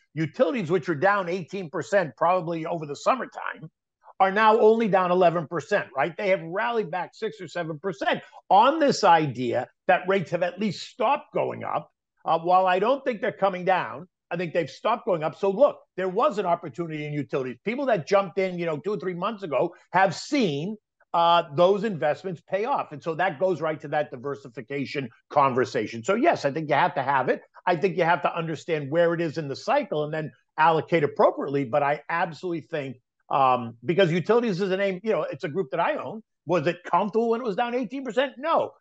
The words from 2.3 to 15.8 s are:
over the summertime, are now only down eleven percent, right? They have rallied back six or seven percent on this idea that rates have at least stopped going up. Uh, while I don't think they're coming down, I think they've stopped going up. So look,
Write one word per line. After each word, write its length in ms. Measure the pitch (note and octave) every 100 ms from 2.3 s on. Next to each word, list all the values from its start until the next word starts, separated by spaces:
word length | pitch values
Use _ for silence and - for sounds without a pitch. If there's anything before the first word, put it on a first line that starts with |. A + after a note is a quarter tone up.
| F#3 E3 E3 D#3+
over 220 | E3+ D3+
the 80 | C#3+
summertime, 760 | - B3+ A#3+ - - - D#3+ _ _ _ - -
are 120 | F#3+
now 260 | G3 A3 A3
only 300 | G#3+ A3+ A3+
down 240 | F#3+ F3+
eleven 340 | F3+ F3 E3+ D#3
percent, 420 | E3+ - G3 A#2+ C3+
right? 220 | D#3+ D#3+
They 120 | G#3
have 120 | F#3+
rallied 480 | D#3+ F#3 A#3 A#3 F#3
back 220 | F3+ D#3
six 260 | - A3 G#3+
or 80 | F3
seven 300 | F3 D#3+ D3+
percent 460 | G3 F3+ - C4+ - - -
on 300 | F#3+ A#3+ D#4+
this 240 | C#4+ -
idea 640 | G3 E3 D#3 A#2+ B2 A2+ C3 _ -
that 220 | F3+ F#3
rates 240 | G3 D#3
have 100 | E3+
at 180 | F3 F#3
least 280 | G#3+ D#3 -
stopped 480 | - G#3+ D4 - E3
going 280 | C3 A#2
up. 280 | G#2 G2+ - _ _ _ -
Uh, 140 | E3
while 260 | E3+ F3+ F#3
I 140 | F#3
don't 240 | G#3+ C4+ C4+
think 160 | G#3+
they're 100 | G#3+
coming 320 | - G3 F3+
down, 440 | F3+ F3+ A#2 A#2+ F3+ _ -
I 60 | F3
think 160 | F3
they've 160 | F3 D#3
stopped 360 | - G#3 A3+ A#3
going 180 | E3+
up. 120 | D#3 -
So 160 | G3
look, 260 | G3 C#4+ -